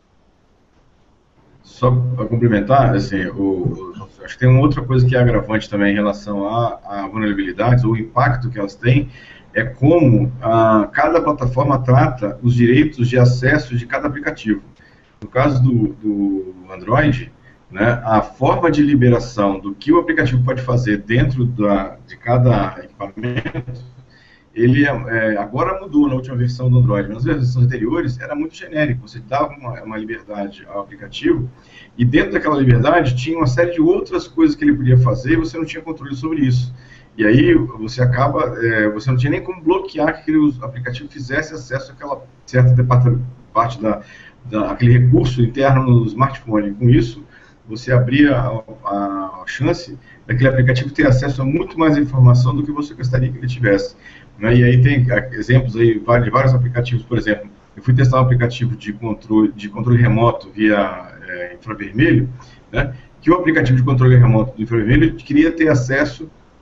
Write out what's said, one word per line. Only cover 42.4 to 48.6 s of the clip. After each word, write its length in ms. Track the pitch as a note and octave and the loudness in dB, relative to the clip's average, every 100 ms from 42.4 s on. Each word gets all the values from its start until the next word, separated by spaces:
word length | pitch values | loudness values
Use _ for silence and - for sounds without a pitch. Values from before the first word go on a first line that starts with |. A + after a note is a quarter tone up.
| - | -2
certa 240 | B2+ B2+ | 2 4
departa-, 480 | B2 B2 B2 B2+ - - - - | 4 4 4 4 0 -4 -12 -6
parte 280 | A2 A#2+ G2 | -2 -2 -2
da, 220 | G#2+ G2+ - - - _ | -4 -4 -8 -20 -20 _
da, 260 | - G#2+ - | -8 -6 -4
aquele 280 | - B2 B2 | 0 4 6
recurso 440 | B2 D#3 - B2 | 6 4 2 0
interno 400 | A2+ C3 C3+ C3 | 0 2 2 2
no 240 | B2+ A#2+ A2 | 4 2 2
smartphone. 680 | G#2+ C3+ - A2+ G#2+ G2+ | -2 -2 -4 -4 -4 -2
Com 140 | G2+ A#2+ | 0 4
isso, 360 | D3 F3 - - - - _ A2+ | 4 2 -6 -20 -20 -20 _ -16
você 240 | A2 B2+ | -12 -2
abria 440 | B2 A#2 C#3+ D3 B2 | 0 2 4 4 2
a, 260 | - A2+ | -2 -6